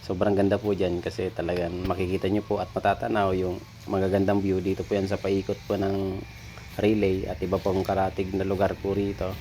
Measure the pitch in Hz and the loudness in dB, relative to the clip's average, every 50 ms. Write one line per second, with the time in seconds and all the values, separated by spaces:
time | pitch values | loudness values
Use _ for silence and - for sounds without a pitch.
0 | - - 98 90 98 104 101 95 98 98 101 98 98 104 101 90 95 90 87 87 | -4 -4 0 2 2 4 4 4 4 4 4 2 2 0 0 2 2 0 0 0
1 | 82 92 - - 95 92 - - 85 85 87 90 87 85 87 90 92 95 90 90 | -2 -4 -4 -4 -4 -4 -4 -4 -4 -2 -2 -2 -2 -2 -4 -4 -2 -2 -2 0
2 | 95 90 92 95 92 95 98 104 104 - 104 98 95 92 - - 92 101 98 - | 0 0 0 0 0 2 0 0 0 0 -2 -2 -2 -2 -4 0 2 2 2 2
3 | - 120 117 107 101 95 95 92 92 90 90 95 - - - - - - 101 98 | 0 -2 0 2 2 2 2 2 0 -2 -2 -4 -8 -14 -18 -16 -8 -4 0 0
4 | 95 95 92 101 98 95 101 101 95 98 95 92 90 95 95 - 95 - 107 101 | 2 2 4 2 4 4 2 2 2 2 0 2 2 0 -2 -2 -2 0 0 0
5 | 95 98 101 92 - 95 98 98 95 - 101 - - - 107 98 101 98 98 98 | 0 0 -2 -2 0 0 0 0 0 -2 -4 -6 -2 -4 -2 0 0 0 0 0
6 | 98 95 95 98 - - - - - - - - - - - - - 104 110 107 | -2 -2 -4 -6 -8 -10 -14 -16 -16 -16 -16 -16 -16 -14 -6 2 2 4 4 4
7 | 101 98 95 95 98 - 90 - - 90 92 95 - 98 90 95 92 - 98 95 | 4 2 2 2 0 -4 -6 -4 -2 0 0 0 2 2 2 2 2 2 2 2
8 | 95 95 92 - 98 92 95 98 95 95 98 92 98 95 92 - - 98 98 98 | 2 0 0 -2 -4 -2 0 -2 0 0 2 2 2 0 0 -2 -2 -2 0 0
9 | 101 101 98 - 95 92 95 - | 0 -2 -2 -2 -4 -4 -4 -8